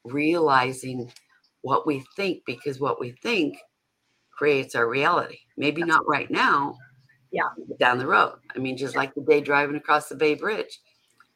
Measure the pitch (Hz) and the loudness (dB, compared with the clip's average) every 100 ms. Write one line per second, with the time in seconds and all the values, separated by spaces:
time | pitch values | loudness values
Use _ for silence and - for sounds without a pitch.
0 | 117 139 151 170 151 131 127 131 131 127 | -8 -2 0 2 4 4 2 -2 -8 -8
1 | 120 - _ _ _ _ 127 135 160 139 | -10 -16 _ _ _ _ 0 0 0 -2
2 | 135 - 196 151 - 123 147 127 135 117 | -6 -6 -4 -4 -8 -8 -8 -4 -2 -2
3 | 123 123 226 214 143 - - _ _ _ | -6 -8 -4 0 -2 -4 -16 _ _ _
4 | _ _ _ - 147 139 131 127 117 135 | _ _ _ -2 2 2 0 0 0 2
5 | 156 165 - - _ - 143 151 170 160 | 2 2 -2 -8 _ -4 -2 0 2 2
6 | - 143 - 175 247 147 139 - - _ | 2 0 0 0 2 2 0 -8 -20 _
7 | _ _ _ 165 165 - - - 123 123 | _ _ _ -4 -4 -6 -10 0 2 2
8 | 139 208 - - - - 131 127 135 135 | 2 2 2 -2 -12 -6 -6 -4 -4 -4
9 | 139 143 139 151 143 143 143 147 - 151 | -4 0 2 4 4 2 2 -2 0 0
10 | - 139 151 139 185 208 - - _ _ | 0 0 2 2 -2 -4 -6 -14 _ _
11 | _ _ _ | _ _ _